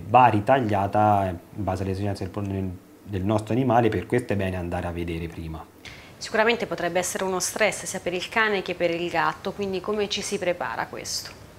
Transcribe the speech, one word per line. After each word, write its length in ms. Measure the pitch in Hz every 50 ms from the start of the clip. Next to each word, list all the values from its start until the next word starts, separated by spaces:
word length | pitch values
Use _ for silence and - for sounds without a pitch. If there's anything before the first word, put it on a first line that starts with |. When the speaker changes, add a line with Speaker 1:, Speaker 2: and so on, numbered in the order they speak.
| 90
Speaker 1:
va 200 | 101 113 123 127
ritagliata 1000 | 117 107 104 104 127 135 135 120 104 104 98 98 101 - 107 107 107 104 98 98 92
in 340 | 87 85 - - - - 98
base 200 | 95 92 92 98
alle 100 | 98 95
esigenze 360 | 98 104 101 98 - 101 92
del, 380 | - 104 101 98 98 98 95 92 90 - - - - - -
del 200 | 98 104 92 92
nostro 300 | 104 110 107 110 - 110
animale, 360 | 127 135 127 - 120 117 107
per 160 | - 90 -
questo 280 | - 117 123 123 - 107
è 20 |
bene 200 | 98 95 95 92
andare 300 | 90 85 87 90 90 87
a 60 | 87
vedere 360 | 82 85 85 87 82 82 85
prima. 380 | 82 80 82 82 80 80 78 - - - - - - - - - - -
Speaker 2:
Sicuramente 480 | - - - - 214 214 233 233 226 -
potrebbe 340 | - - 170 170 170 170 185
essere 240 | 180 - - 202 190
uno 160 | 190 185 180
stress 460 | - - - 220 220 190 180 - -
sia 140 | - - 185
per 140 | - 180 175
il 160 | 185 - -
cane 320 | - 233 220 214 202 190
che 140 | - 185 175
per 160 | - 175 165
il 180 | 170 170 175 170
gatto, 420 | 160 160 151 156 - - - 196
quindi 300 | - - 202 196 190 180
come 260 | - 208 208 214 202 196
ci 120 | - 208
si 160 | 196 - 202
prepara 460 | 185 180 175 175 175 127 117 113 - -
a 40 |
questo? 560 | - - 113 - - - - - - - - - - -